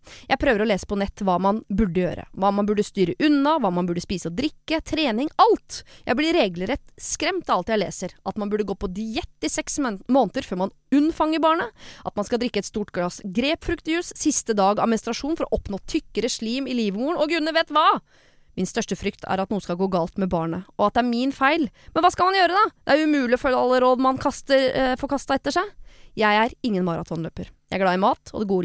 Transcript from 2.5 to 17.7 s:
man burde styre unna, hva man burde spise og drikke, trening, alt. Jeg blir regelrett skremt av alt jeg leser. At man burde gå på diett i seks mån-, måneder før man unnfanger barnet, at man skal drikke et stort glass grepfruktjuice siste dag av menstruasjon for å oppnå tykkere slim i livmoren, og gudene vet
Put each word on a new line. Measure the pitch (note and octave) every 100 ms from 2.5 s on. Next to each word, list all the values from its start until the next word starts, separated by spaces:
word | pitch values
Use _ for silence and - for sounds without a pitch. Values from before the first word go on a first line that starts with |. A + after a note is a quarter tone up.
man | G3+
burde | G#3 G#3 G3+
styre | - F3 -
unna, | D4+ D4 C#4 D#4+
hva | G#3
man | F3 F3+
burde | F3
spise | - F3+ -
og | F3
drikke, | D4+ - - D#4 -
trening, | D#4 D4 G#3+ D4+ -
alt. | A4 F#4+ - - - - -
Jeg |
blir | A3+ D#4
regelrett | E4+ G#3+ F3 F#3+ C#4+ - -
skremt | - - D#4+ F#4 D#4
av | G#3+
alt | F3+
jeg | A3
leser. | E3+ - F3+ -
At | - G#3+
man | G3+
burde | G#3+
gå | G3+ G3
på | G#3
diett | F#3 A3 A#3+ - _
i | D4
seks | - - -
mån-, | C4 F#3+ -
måneder | C4+ G#3 - -
før | F#3
man | F#3+ - _
unnfanger | C4+ D4+ - D#4 D#4+
barnet, | D#4 E4 A4 - - - -
at |
man | -
skal | G3 A#3+
drikke | B3 G3+
et | -
stort | A3 G#3
glass | F#3 F3 -
grepfruktjuice | G3+ F3+ C4+ E4 - E4+ - D#4+ F4
siste | - D#4 - -
dag | G#3 G3 G#3
av | G#3
menstruasjon | A3+ - A#3+ C#4 E4
for | C#4+
å | A3+
oppnå | - G3 -
tykkere | D#4+ - - A3+
slim | - A3 B3 C4
i | B3
livmoren, | G#3+ F#3+ C4+ E4+
og | D4+
gudene | E4+ D#4
vet | D#4+ E4